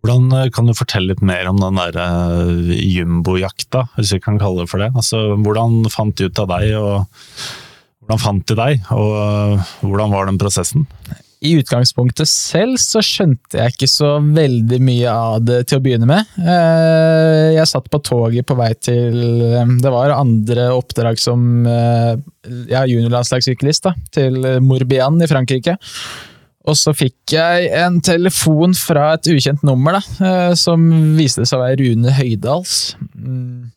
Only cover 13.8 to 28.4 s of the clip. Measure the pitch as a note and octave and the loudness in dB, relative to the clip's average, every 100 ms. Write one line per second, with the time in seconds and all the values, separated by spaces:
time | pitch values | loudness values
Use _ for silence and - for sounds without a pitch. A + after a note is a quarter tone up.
13.8 | C3 - D3 D3 D3 D#3 D3 A#2+ A2+ B2+ | 0 2 2 2 2 2 2 2 0 2
14.8 | C3 B2 A#2+ A2+ A2+ A2 A#2 B2 B2 C3+ | 2 2 0 0 0 0 2 0 2 0
15.8 | C3 A#2+ A#2 F3 G#3+ - E3+ F3 E3 E3 | 2 2 2 2 0 -4 0 2 4 4
16.8 | D#3+ D#3+ D#3+ D#3+ D#3+ D#3 D#3+ D#3+ D#3+ B2+ | 4 4 4 4 4 4 4 4 2 -2
17.8 | - D3 - A#2+ A#2 A#2 B2 B2+ A2+ A2+ | -4 -4 -2 0 0 -2 0 0 0 -2
18.8 | - A#2+ A#2+ A#2+ A#2+ A#2 A#2 A#2+ A#2+ B2 | -2 0 0 0 0 0 2 2 2 2
19.8 | C3+ B2 C#3 C#3 C3+ A2+ G#2+ A#2+ B2 B2+ | 2 2 2 2 2 2 0 0 0 0
20.8 | B2 - A#2 A2+ - B2 A#2+ A#2+ A#2+ A#2 | -2 -2 -2 -2 -2 0 2 2 2 2
21.8 | A#2 A#2 A#2 A2+ C#3 _ - B2 A#2+ B2+ | 2 2 0 -2 -8 _ -16 -14 -4 -2
22.8 | C3+ A#2+ A#2 B2 A#2+ B2+ C3 B2 C#3 D#3 | 0 0 0 0 0 -2 -2 -2 0 0
23.8 | F#3+ F3 - - C3 C3 C3 C3 C3 C3 | -2 -4 -6 -2 0 0 -2 2 2 2
24.8 | B2+ C3+ C3 E3 E3 D#3 B2+ C3 C#3+ F#3 | 2 0 2 2 2 0 0 -2 -2 -4
25.8 | - - - - - - _ _ - D3+ | -8 -16 -16 -16 -20 -20 _ _ -2 0
26.8 | - D3 C3+ _ - D#3 E3 F3 F3 B2+ | 0 0 -2 _ -2 0 2 2 0 0
27.8 | F3 F3 F#3 E3+ F3+ - | 2 0 2 2 0 0